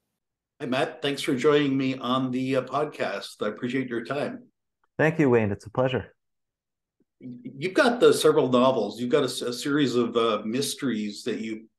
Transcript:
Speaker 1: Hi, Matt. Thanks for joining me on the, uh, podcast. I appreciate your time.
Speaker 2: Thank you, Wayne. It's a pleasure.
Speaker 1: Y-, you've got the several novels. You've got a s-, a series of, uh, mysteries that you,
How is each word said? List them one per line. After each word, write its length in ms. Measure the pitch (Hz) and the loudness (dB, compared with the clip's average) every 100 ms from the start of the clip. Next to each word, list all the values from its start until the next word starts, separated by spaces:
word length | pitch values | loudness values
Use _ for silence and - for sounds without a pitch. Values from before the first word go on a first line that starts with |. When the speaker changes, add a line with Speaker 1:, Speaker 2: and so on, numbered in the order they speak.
| _ _ _ _ _ - | _ _ _ _ _ -12
Speaker 1:
Hi, 60 | 139 | -4
Matt. 340 | 127 156 - | -2 -2 -4
Thanks 220 | 143 139 | -6 -4
for 140 | - 131 | -2 0
joining 400 | 147 147 147 135 | 4 4 4 0
me 200 | 131 131 | -2 -4
on 360 | 120 131 131 | -2 -2 -2
the, 240 | 127 131 131 | -2 -2 -2
uh, 60 | |
podcast. 760 | - 139 151 - 104 98 - - | -2 -4 -4 -4 -6 -6 -10 -6
I 60 | 107 | -6
appreciate 420 | 104 123 135 123 | -4 -4 -4 -4
your 160 | 117 | -6
time. 380 | - 139 120 - - _ _ _ _ - | -6 -4 -6 -8 -16 _ _ _ _ 0
Speaker 2:
Thank 220 | 151 165 | 0 4
you, 100 | 143 | 4
Wayne. 220 | 120 107 | 4 2
It's 120 | 101 | -2
a 60 | - | -6
pleasure. 420 | - 127 127 90 _ _ _ _ _ _ _ _ _ _ _ | -2 0 0 -6 _ _ _ _ _ _ _ _ _ _ _
Speaker 1:
Y-, 320 | 131 123 - 135 | -18 -16 -16 -8
you've 180 | 165 | -4
got 260 | 185 247 - | 2 2 6
the 120 | 156 | 6
several 360 | - 156 151 131 | 6 4 4 4
novels. 520 | 123 131 120 104 107 | 4 4 2 -2 -4
You've 120 | 123 | -2
got 100 | 147 | 0
a 40 | 131 | 0
s-, 160 | - | -4
a 100 | 120 | -8
series 420 | 120 147 143 135 | -6 -2 0 2
of, 220 | 120 113 113 | 2 0 0
uh, 260 | 113 104 | 0 0
mysteries 760 | 107 120 139 - 139 107 104 101 | -2 -4 -4 -4 -4 -4 -6 -8
that 160 | - 92 | -8 -6
you, 300 | 110 110 - | -8 -10 -14